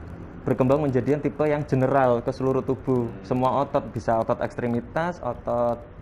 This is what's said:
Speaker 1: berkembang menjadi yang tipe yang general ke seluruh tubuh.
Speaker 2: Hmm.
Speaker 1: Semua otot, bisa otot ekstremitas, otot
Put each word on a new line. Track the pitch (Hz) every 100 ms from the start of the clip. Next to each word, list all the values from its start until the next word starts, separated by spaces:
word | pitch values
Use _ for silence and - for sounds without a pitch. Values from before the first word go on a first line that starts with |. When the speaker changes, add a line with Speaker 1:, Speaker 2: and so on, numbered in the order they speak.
| - - - -
Speaker 1:
berkembang | - 123 127 143
menjadi | 147 127 117
yang | 147
tipe | 143 143 151
yang | 147
general | 143 131 127 139 127 120
ke | 135
seluruh | - 131 135
tubuh. | 127 127 - 127 117
Speaker 2:
Hmm. | 120
Speaker 1:
Semua | - 127 127 123
otot, | 139 143 117
bisa | 107 117 113
otot | 110 120
ekstremitas, | 117 - 120 120 117 156 170 170
otot | 127 117 - 120 120 117 - -